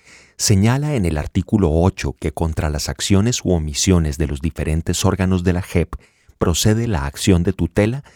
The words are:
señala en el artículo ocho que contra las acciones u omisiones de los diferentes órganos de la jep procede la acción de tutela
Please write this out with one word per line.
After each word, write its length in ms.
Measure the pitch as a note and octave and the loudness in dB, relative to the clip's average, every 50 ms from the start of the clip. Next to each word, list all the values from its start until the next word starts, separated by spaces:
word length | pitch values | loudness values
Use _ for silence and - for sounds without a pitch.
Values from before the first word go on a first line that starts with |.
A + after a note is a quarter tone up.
| _ - - - - _ _ | _ -20 -20 -20 -20 _ _
señala 600 | - - - G#2 F#2+ G#2 A#2 B2+ C#3 D3 D3+ D3 | -4 0 2 4 4 4 2 2 0 -2 -2 -2
en 100 | A#2 F2+ | 0 0
el 120 | E2 D#2 | 0 0
artículo 540 | D2+ D2+ - - G2 E2+ - A2 G#2 F#2+ D#2 | -2 -4 -2 -2 -4 -2 0 2 2 2 4
ocho 460 | D2+ E2 F2 F#2+ - - - C#2+ - - | 4 4 2 2 0 -2 -6 -8 -6 -6
que 140 | - D#2 - | -6 -6 -4
contra 360 | - E2 D#2+ D#2 - D#2+ D2+ | -2 -4 -4 -2 -2 -4 -4
las 200 | D2+ D2+ - - | -4 -4 -6 -8
acciones 560 | - - - - G2 F#2+ G#2+ B2 B2 - - | -8 -4 0 2 2 2 2 2 -2 -2 0
u 60 | F#2 | 0
omisiones 680 | F2+ E2 D#2 D#2 C#2 - - G2 F#2 E2+ D#2+ D2 D2 | 0 0 0 -4 -4 -2 2 4 4 4 2 0 -2
de 100 | D#2+ D#2 | -4 -4
los 140 | C2+ D2 C2+ | -4 -4 -4
diferentes 640 | D#2+ - - - D2 D#2 D#2+ E2 - - F2 - - | -6 -6 -4 -4 -4 -2 -2 -2 -2 -2 -2 0 0
órganos 400 | F#2+ F#2 F2 F#2 F#2 F#2+ F2+ F2 | 0 0 0 0 0 0 0 0
de 80 | F#2 F2 | 0 0
la 80 | F2+ | -2
jep 340 | - - - F2 D#2 - - - _ _ _ _ _ _ _ | -4 -4 -2 -2 -2 -2 -6 -14 _ _ _ _ _ _ _
procede 500 | - - F#2 D#2+ - - A2 G#2+ A2+ A#2 | -2 0 0 0 2 2 2 2 0 0
la 180 | A#2+ G2 C#2+ C#2 | -2 -4 -4 -4
acción 380 | C#2+ - - - G#2 F#2 E2+ E2+ | -6 -6 -2 2 4 4 4 4
de 100 | G2 - | 0 -2
tutela 500 | - F2 E2 - G#2 G#2 A2 B2+ C#3 - - _ | -2 -2 -2 0 0 0 0 0 -6 -10 -16 _